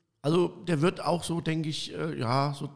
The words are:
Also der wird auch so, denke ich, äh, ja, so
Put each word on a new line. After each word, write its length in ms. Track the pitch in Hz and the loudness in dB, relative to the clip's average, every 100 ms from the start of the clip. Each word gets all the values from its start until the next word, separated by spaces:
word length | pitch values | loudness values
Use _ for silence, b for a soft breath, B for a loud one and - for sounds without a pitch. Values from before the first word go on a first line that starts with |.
| _ _ | _ _
Also 280 | 143 175 175 - - | 2 2 2 -2 -2
der 120 | 151 | 4
wird 200 | 175 185 | 4 2
auch 200 | 147 170 | 0 0
so, 180 | - 165 | 0 -2
denke 280 | 165 160 160 | 0 -2 -2
ich, 240 | 147 - | -4 -6
äh, 240 | - 156 143 | -4 -4 -2
ja, 340 | 117 135 143 | 0 2 2
so 160 | 143 139 | -2 -8